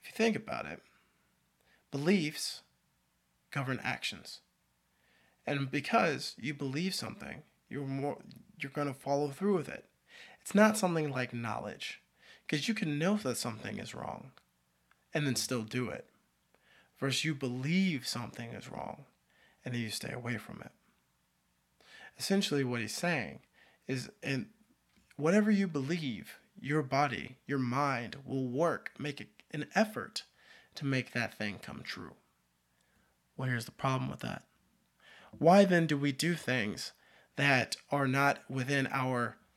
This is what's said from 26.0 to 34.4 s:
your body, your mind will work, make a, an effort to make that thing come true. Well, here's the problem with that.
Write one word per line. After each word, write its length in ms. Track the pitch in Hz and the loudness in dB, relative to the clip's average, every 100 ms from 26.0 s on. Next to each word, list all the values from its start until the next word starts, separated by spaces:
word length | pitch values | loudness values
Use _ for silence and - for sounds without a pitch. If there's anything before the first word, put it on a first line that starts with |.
| 147 104 - - _ - | -2 -6 -10 -18 _ -14
your 220 | 131 151 | -2 0
body, 540 | 135 139 143 120 - - - | 2 2 2 0 -8 -12 -4
your 120 | 143 | 0
mind 640 | 123 123 143 127 120 - | 2 2 0 0 -4 -10
will 240 | 135 135 131 | -6 -4 -2
work, 460 | 123 165 120 - - | 2 2 0 -6 -8
make 200 | 147 139 | -8 -8
a, 80 | - _ - | -14 _ -12
an 180 | 156 147 | -8 -2
effort 500 | - 214 - 113 - - _ - - - - | 2 2 2 -8 -10 -12 _ -20 -20 -20 -6
to 100 | 143 | 0
make 280 | 131 120 | 0 0
that 200 | 123 117 | -4 -4
thing 240 | - 104 98 | -4 -6 -6
come 240 | - - | -12 -12
true. 340 | - - 78 - _ _ _ _ _ _ _ _ _ _ _ - | -10 -10 -10 -16 _ _ _ _ _ _ _ _ _ _ _ -6
Well, 140 | 131 | -2
here's 160 | 123 113 | -2 -4
the 60 | |
problem 380 | - 139 131 131 | -4 0 0 -2
with 100 | - | -6
that. 260 | - 50 | -6 -8